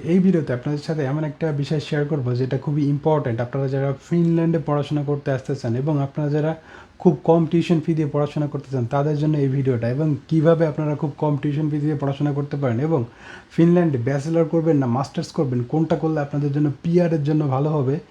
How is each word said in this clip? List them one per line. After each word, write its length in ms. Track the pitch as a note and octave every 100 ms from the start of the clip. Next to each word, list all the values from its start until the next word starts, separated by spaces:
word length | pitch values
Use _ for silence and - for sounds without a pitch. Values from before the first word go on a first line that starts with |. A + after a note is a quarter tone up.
এই 140 | D3 F#3
ভিডিওতে 340 | F#3 F3 C#3
আপনাদের 260 | B2+ D3 D3
সাথে 260 | - D#3
এমন 200 | C3 D3
একটা 280 | D3+ C#3 D#3+
বিষয় 280 | C#3+ C#3+ D#3
শেয়ার 240 | - D3+
করবো 300 | D3 D#3 B2
যেটা 240 | B2 C3 C3
খুবই 300 | - D3 C#3+
ইম্পর্ট্যান্ট। 520 | C#3+ D#3 D3+ B2+ A#2
আপনারা 280 | A#2+ C#3 C3+
যারা 240 | C3+ C#3 C3+ -
ফিনল্যান্ডে 480 | E3+ E3+ E3 E3 E3 D3
পড়াশোনা 360 | D3 C#3+ D3
করতে 280 | C#3 C#3 D3
আসতে 260 | C3 - C3+
চান 200 | A#2+ A#2
এবং 260 | C#3+ D3
আপনারা 280 | C#3 - D3
যারা 260 | D3 D#3 D#3+ - - - -
খুব 200 | F#3 D3+
কম 220 | - E3 D#3
টিউশন 340 | E3+ D#3+ E3+
ফি 140 | D#3
দিয়ে 140 | D#3+ D3
পড়াশোনা 340 | D3 D3 D#3 D3
করতে 200 | C#3+ B2+
চান 140 | C3 A#2+
তাদের 320 | C#3+ D3 D3
জন্য 200 | D#3 D3
এই 100 | C#3
ভিডিওটা, 400 | C3+ C3 A#2+ A#2
এবং 280 | B2+ D#3 C#3+ -
কিভাবে 380 | D#3+ D#3 D#3+ D#3+
আপনারা 280 | D3 D3+
খুব 180 | C#3+ D#3 -
কম 180 | D3+ C#3+
টিউশন 340 | D3 C#3+ D#3
ফি 80 | D3+
দিয়ে 180 | D3 D3
পড়াশোনা 320 | C#3 C#3 D3
করতে 240 | C#3+ C#3+ C#3+
পারেন 240 | C#3 A2+
এবং 240 | D#3 D#3+ A#2 - - - -
ফিনল্যান্ডে 460 | - E3+ F3 E3+ C3
ব্যাচেলর 460 | A#2 C#3 C#3+ E3
করবেন 320 | D#3+ E3 D#3+ D3
না 100 | C3
মাস্টার্স 460 | A#2 C#3+ - D#3
করবেন, 300 | - C#3+ B2
কোনটা 340 | A#2+ D#3 D#3+ D#3+
করলে 240 | D#3+ D#3
আপনাদের 320 | C#3+ D3 C#3+
জন্য 200 | C#3+ D3 C3+
পিআর 300 | E3+ F3 F3
এর 120 | E3
জন্য 240 | C#3+ D#3 D3
ভালো 220 | C3 D3+
হবে 280 | D#3 B2+ D#3 -